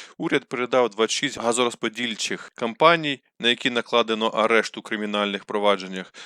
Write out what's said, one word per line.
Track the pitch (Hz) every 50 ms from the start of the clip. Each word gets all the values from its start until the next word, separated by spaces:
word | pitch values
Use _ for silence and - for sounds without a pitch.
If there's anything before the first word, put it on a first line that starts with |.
| - - - -
уряд | 160 165 - 139 -
передав | _ 135 120 123 113 131 127 123 110
двадцять | 98 107 110 - -
шість | - 147 135 117 110
газорозподільчих | 113 117 113 123 123 120 - - 117 113 110 117 123 117 107 - - - 101 - - - -
компаній, | - 123 113 110 - 156 165 170 165 156 143 135 - _ _ _ _
на | 117 120
які | 123 - - 131
накладено | 120 117 - - 123 117 113 110 113 107 113 107
арешт | - 110 107 110 117 110 104 - -
у | 104
кримінальних | - - 113 104 107 104 104 104 101 101 98 98 -
провадженнях, | - 104 104 101 101 101 95 95 92 95 95 92 - _ - -